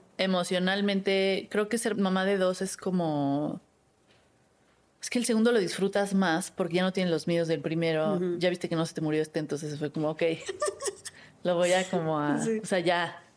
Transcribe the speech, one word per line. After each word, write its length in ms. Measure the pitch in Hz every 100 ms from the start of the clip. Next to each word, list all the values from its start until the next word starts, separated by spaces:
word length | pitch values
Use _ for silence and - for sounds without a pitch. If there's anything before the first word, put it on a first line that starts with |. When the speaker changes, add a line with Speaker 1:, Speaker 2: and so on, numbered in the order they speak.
| - -
Speaker 1:
Emocionalmente, 1300 | 190 185 175 185 185 196 202 196 196 190 190 190 -
creo 160 | 202 208
que 100 | 226
ser 180 | 233 208
mamá 280 | 196 185 190
de 120 | 202
dos 240 | 185 185
es 160 | 190 -
como 800 | 196 180 165 147 139 143 151 180 - _ _ _ _ _ _ _ _ _ _ _ _ _ -
es 60 |
que 80 | 247
el 60 | 233
segundo 260 | 220 226
lo 80 | 240
disfrutas 560 | 170 - 190 202 202 196
más 340 | 190 160 -
porque 280 | - 175 170
ya 40 |
no 100 | 185
tienes 200 | 190 185
los 160 | 160 160
miedos 200 | 170 165
del 140 | 160
primero. 540 | 151 160 165 160 156 165
Speaker 2:
Ujú. 220 | 180 175
Speaker 1:
Ya 100 | 180
viste 180 | 180 175
que 80 | 165
no 120 | 165
se 80 | -
te 60 |
murió 200 | 156 156
este, 160 | 156 160
entonces 400 | 151 147 151 147
fue 140 | 147
como, 180 | 160 151
"Ok, 140 | 160
<laughs> 1200 | 165 165 - 370 587 - 539 - - - - -
lo 120 | 175 175
voy 180 | 180
a 140 | 180 185
como 280 | 180 160 156
a", 240 | 147 143
Speaker 2:
Sí. 160 | 226 220
Speaker 1:
o 20 | 214
sea, 140 | 185
ya 420 | 170 175 170 - -